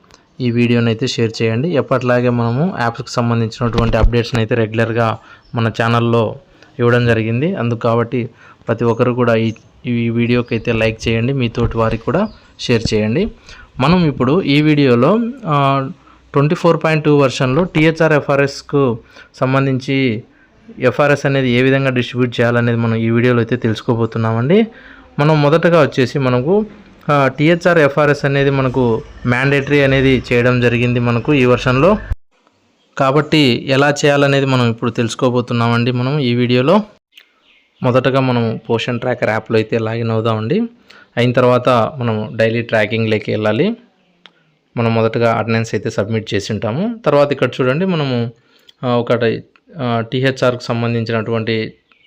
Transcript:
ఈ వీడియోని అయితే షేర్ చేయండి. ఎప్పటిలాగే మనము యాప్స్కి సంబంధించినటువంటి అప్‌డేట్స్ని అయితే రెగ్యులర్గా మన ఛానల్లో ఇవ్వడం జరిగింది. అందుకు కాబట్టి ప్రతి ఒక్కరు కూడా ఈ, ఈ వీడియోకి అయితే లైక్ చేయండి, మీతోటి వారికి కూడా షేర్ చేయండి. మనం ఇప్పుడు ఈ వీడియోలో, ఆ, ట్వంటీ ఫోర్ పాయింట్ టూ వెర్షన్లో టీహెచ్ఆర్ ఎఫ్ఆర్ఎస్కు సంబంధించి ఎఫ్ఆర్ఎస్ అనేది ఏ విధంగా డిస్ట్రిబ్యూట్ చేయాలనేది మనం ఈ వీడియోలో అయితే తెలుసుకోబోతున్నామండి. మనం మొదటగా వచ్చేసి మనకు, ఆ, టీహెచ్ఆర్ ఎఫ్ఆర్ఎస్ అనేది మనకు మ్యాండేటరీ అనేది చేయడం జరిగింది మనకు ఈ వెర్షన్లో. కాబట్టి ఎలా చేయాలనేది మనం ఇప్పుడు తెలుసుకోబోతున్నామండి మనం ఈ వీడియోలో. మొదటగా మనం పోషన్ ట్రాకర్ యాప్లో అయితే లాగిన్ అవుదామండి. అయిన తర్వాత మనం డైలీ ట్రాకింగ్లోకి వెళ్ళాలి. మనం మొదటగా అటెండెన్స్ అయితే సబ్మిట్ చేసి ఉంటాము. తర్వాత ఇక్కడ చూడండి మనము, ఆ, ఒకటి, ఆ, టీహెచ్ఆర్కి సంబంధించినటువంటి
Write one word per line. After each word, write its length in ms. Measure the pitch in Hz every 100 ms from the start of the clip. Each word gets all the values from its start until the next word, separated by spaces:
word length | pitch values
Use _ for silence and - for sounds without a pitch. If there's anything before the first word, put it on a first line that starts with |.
| _ - _ -
ఈ 100 | 123
వీడియోని 360 | 117 120 120 117
అయితే 200 | 110 127
షేర్ 240 | - 113 110
చేయండి. 280 | 113 113 160
ఎప్పటిలాగే 600 | 151 - 131 123 123 123
మనము 440 | 120 117 120 180 -
యాప్స్కి 320 | 117 117 120
సంబంధించినటువంటి 840 | - 120 117 113 - 120 117 117 113
అప్‌డేట్స్ని 420 | 110 120 110 120
అయితే 160 | 110 120
రెగ్యులర్గా 640 | 110 110 117 113 113 110 - - _ 120
మన 120 | 113
ఛానల్లో 680 | 107 117 117 117 117 107 117 - _ - -
ఇవ్వడం 260 | 120 120 120
జరిగింది. 500 | 113 110 117 160 196
అందుకు 240 | 117 117
కాబట్టి 500 | 120 117 113 127 113 _ - - -
ప్రతి 160 | 110
ఒక్కరు 280 | 117 113 123
కూడా 240 | 120 120 113
ఈ, 180 | 113 110 - _ -
ఈ 240 | 120 117
వీడియోకి 380 | 117 117 123 123
అయితే 200 | 117 123
లైక్ 360 | 113 113 110 -
చేయండి, 260 | 113 120
మీతోటి 440 | 139 117 117 113 113
వారికి 260 | 113 113
కూడా 260 | - 127 214 - _ -
షేర్ 340 | - 117 95
చేయండి. 380 | 107 107 131 226 - - - - -
మనం 280 | 135 180 165
ఇప్పుడు 340 | 127 123 139
ఈ 200 | - 143
వీడియోలో, 580 | 151 151 135 120 135 220 233 269 202
ఆ, 440 | 147 139 139 135 - _ _ _
ట్వంటీ 220 | 147 147 170
ఫోర్ 220 | - 156
పాయింట్ 220 | 160 156 151
టూ 120 | 147
వెర్షన్లో 460 | 135 - 131 135
టీహెచ్ఆర్ 500 | 180 156 156 160 160
ఎఫ్ఆర్ఎస్కు 840 | 151 - 139 139 - - 143 135 113 - - - -
సంబంధించి 880 | 131 135 135 131 127 135 131 110 - _ _ _ - -
ఎఫ్ఆర్ఎస్ 460 | 127 117 143 143 143
అనేది 240 | 139 131
ఏ 120 | 120
విధంగా 280 | 131 135 135
డిస్ట్రిబ్యూట్ 500 | 123 120 123 127 117
చేయాలనేది 380 | 117 120 120 117
మనం 180 | 117 113
ఈ 140 | 113
వీడియోలో 300 | 117 123 120
అయితే 160 | 113 123
తెలుసుకోబోతున్నామండి. 1120 | 117 107 - 113 113 117 113 113 127 202 226 - - - - -
మనం 220 | 147 156
మొదటగా 400 | 143 165 170 165
వచ్చేసి 380 | 135 - 123 151
మనకు, 460 | 131 123 135 208 220 - - - -
ఆ, 160 | 147 135
టీహెచ్ఆర్ 500 | 131 151 175 180 170
ఎఫ్ఆర్ఎస్ 480 | 139 151 147 143 143
అనేది 240 | 143 139
మనకు 520 | 139 131 127 120 113 - - 123
మ్యాండేటరీ 560 | 120 139 139 131 143
అనేది 420 | 135 135 135 127 -
చేయడం 280 | 123 123 123
జరిగింది 380 | 120 117 123 120
మనకు 340 | 120 120 113
ఈ 120 | 147 123
వెర్షన్లో. 520 | 120 135 127 165 208 - - _ _ _ _ _ _ _ -
కాబట్టి 680 | 135 143 147 156 135 120 -
ఎలా 220 | 131 143
చేయాలనేది 560 | 143 147 143 143 139 135
మనం 240 | 131 120
ఇప్పుడు 220 | 113 120
తెలుసుకోబోతున్నామండి 1000 | 117 117 - 127 123 120 120 117 117 120
మనం 280 | 123 127 151
ఈ 160 | 123 120
వీడియోలో. 480 | 120 123 131 202 208 _ _ _ _ _ _ _ _ -
మొదటగా 360 | 127 123 131 131
మనం 400 | 131 120 113 - -
పోషన్ 300 | 117 - 120
ట్రాకర్ 300 | 127 120 117
యాప్లో 280 | 107 - 113
అయితే 200 | 110 117
లాగిన్ 340 | 110 117 117
అవుదామండి. 500 | 113 113 110 110 185 233 - _ - _ -
అయిన 140 | 123
తర్వాత 380 | 123 123 123 123
మనం 600 | 123 110 143 120 107 107 110
డైలీ 260 | 113 113
ట్రాకింగ్లోకి 720 | 117 113 107 110 110 107 107
వెళ్ళాలి. 440 | 110 107 110 185 233 _ _ _ _ - _ _ _ _ -
మనం 160 | 117
మొదటగా 400 | 113 113 113 117
అటెండెన్స్ 420 | 113 110 113 113 110
అయితే 140 | 117
సబ్మిట్ 440 | - 104 113 107
చేసి 200 | 104 -
ఉంటాము. 460 | 107 101 127 220 220 -
తర్వాత 260 | 143 143
ఇక్కడ 180 | 127 127 -
చూడండి 240 | 127 143 190
మనము, 460 | 170 139 123 117 - _ _ _ _
ఆ, 120 | 127 123
ఒకటి, 480 | 117 117 117 113 - _ _ 165
ఆ, 220 | 123 117
టీహెచ్ఆర్కి 640 | 113 131 135 131 127 120
సంబంధించినటువంటి 1080 | - 117 117 117 110 113 104 113 110 113 110 - _ _